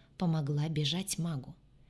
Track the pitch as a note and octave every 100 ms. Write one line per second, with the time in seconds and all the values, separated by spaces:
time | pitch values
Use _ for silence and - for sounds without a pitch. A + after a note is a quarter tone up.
0 | - - F3+ D#3+ C#3 D3 D#3 D3+ C#3+ E3+
1 | F#3+ - E3+ D3 B2+ - - - -